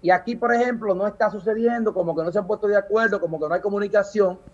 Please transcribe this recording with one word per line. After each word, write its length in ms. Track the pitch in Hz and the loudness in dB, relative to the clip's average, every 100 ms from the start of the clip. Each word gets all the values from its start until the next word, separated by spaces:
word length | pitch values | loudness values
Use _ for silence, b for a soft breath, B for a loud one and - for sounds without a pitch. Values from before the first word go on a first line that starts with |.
Y 100 | 175 | 4
aquí, 240 | 180 233 | 2 2
por 180 | 233 240 | -4 0
ejemplo, 420 | 240 247 233 220 | 2 0 -2 -2
no 120 | 185 202 | 0 -2
está 240 | 202 214 | 0 -2
sucediendo, 640 | 202 185 220 233 240 214 | -2 -4 0 0 2 -2
como 240 | 185 170 156 | 0 -2 -2
que 60 | |
no 100 | 165 | -2
se 60 | 202 | -2
han 80 | 190 | -2
puesto 200 | 208 208 | -2 2
de 100 | 202 | 2
acuerdo, 440 | 196 214 226 196 | 2 2 2 0
como 180 | 165 160 | -4 -4
que 80 | 151 | -2
no 80 | |
hay 60 | 180 | -2
comunicación, 760 | 208 202 202 208 202 214 190 185 - | -2 -2 0 0 0 2 0 0 -16